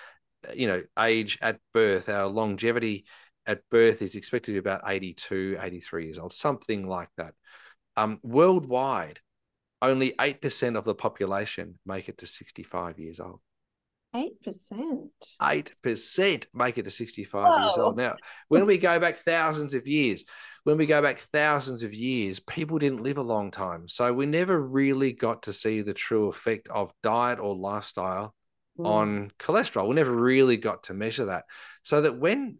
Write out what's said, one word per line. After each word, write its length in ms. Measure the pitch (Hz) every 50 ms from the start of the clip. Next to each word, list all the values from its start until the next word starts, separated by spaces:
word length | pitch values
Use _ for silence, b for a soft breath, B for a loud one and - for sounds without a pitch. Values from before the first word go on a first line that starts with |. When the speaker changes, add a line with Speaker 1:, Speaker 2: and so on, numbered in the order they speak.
| B B B B B _ _ _ - - -
Speaker 1:
you 140 | - 123 104
know, 140 | 92 90 - - - 104
age 400 | 113 113 113 113 107 104 - -
at 180 | 110 113 110 - _ _
birth, 360 | - 113 110 101 95 92 - 107
our 180 | 101 101 98
longevity 800 | 98 101 110 110 104 98 92 113 117 117 120 117 110 104 95 - b b b b b b _ -
at 220 | 107 104 - _ _
birth 320 | 117 117 113 113 110 -
is 140 | 104 90 -
expected 300 | 101 - - - 120 -
to 60 | 113
be 60 | 104 95
about 240 | 95 98 98 - -
eighty-two, 720 | 98 98 95 95 92 85 - - - 101 95 95 95 95 85
eighty-three 440 | 95 90 90 87 - - - 82 82
years 140 | 80 80 85
old, 140 | 85 90
something 540 | - - - 151 135 - - - 107 101 95
like 220 | 95 92 87 85 - _
that. 160 | - 82 78 - _ _ b b b b b b b b _ -
Um, 240 | 107 107 107 110 -
worldwide, 1000 | - 117 120 143 170 190 185 180 143 127 123 127 135 135 123 95 82 76 - - _ _ _ _ _ _ _ _ _ _ _ -
only 320 | 123 131 131 131 131 131 - -
eight 220 | 131 147 139 -
percent 340 | - 135 - - 127 123 113
of 80 | 107 -
the 100 | 113 104
population 840 | - - 110 - - 101 95 98 101 107 - - - 87 87 90 - -
make 240 | 95 95 95 92 -
it 80 | - -
to 80 | 90
sixty-five 720 | - - - - - - - - - - 90 87 85 80 78
years 200 | 80 82 82 87
old. 220 | 90 - 92 - _ _ _ _ _ _ _ _ _ _ _ _ _ _ -
Speaker 2:
Eight 260 | 240 302 392 - _
percent? 680 | - 202 - - - - 202 220 294 330 262 - - - _ - - - - -
Speaker 1:
Eight 320 | - 143 151 151 147 - - _
percent 640 | - 123 113 101 - - - 185 190 196 165 110 - - -
make 240 | 123 123 127 117 123
it 60 | 98
to 60 | 98
sixty-five 680 | - - 117 - - - 98 - - 101 101 101 320 285
years 120 | 170 104 -
Speaker 2:
Whoa. 80 | - 107
Speaker 1:
old. 100 | 110 110
Now, 200 | 117 123 117 - - - B B B B B
when 180 | 151 - 202
we 120 | 208 196 175
go 200 | 185 175 170 165
back 200 | 175 170 160 -
thousands 560 | - 170 165 165 160 160 156 151 147 135 139
of 120 | 123 117
years, 380 | 135 151 151 139 117 95 - - B B B B B B B B
when 140 | 151 151 156
we 80 | 156
go 160 | 151 156 147
back 160 | 147 139 127 - - -
thousands 500 | - 147 151 151 147 143 127 135 127 113
of 100 | 117 104
years, 480 | 104 110 120 131 131 120 104 95 95 -
people 380 | - - - - 156 151 165 151
didn't 240 | 147 139 131 107
live 160 | 117 139 139 143
a 40 |
long 280 | 127 117 113 107 101 95
time. 380 | - 101 98 90 87 82 85 90
So 240 | - - 120 123
we 140 | 120 131 139
never 320 | 147 151 170 185 190 185 156
really 520 | 135 127 131 135 139 139 135 135 139 131
got 320 | 113 - 127 110 110 - -
to 80 | 107
see 300 | 98 - - 110 110 107
the 120 | 101 101 95
true 340 | - - - 117 110 104 98
effect 400 | - - - 117 113 101 - -
of 240 | - 104 98 90 - _
diet 360 | - 107 110 120 120 123 120 -
or 160 | 107 101 98
lifestyle 800 | 92 95 98 104 104 - - - 101 92 92 92 95 107 107 - _ _ _ _ _ _ _ _ 165
Speaker 2:
Mm. 80 | 170
Speaker 1:
on 460 | 107 107 107 107 104 104 101 101 104 - -
cholesterol. 500 | - - - - 170 - - 101 95 107
We 60 | 135
never 200 | 160 147 127 120
really 440 | 117 120 127 131 135 135 127 120 98
got 240 | 101 110 92 - -
to 100 | - 95
measure 320 | 98 104 113 110 143 117
that. 180 | 98 92 85 - - B B B B B B
So 200 | B - 147 147
that 160 | 151 147 123 123
when 400 | 147 175 226 285 269 226 139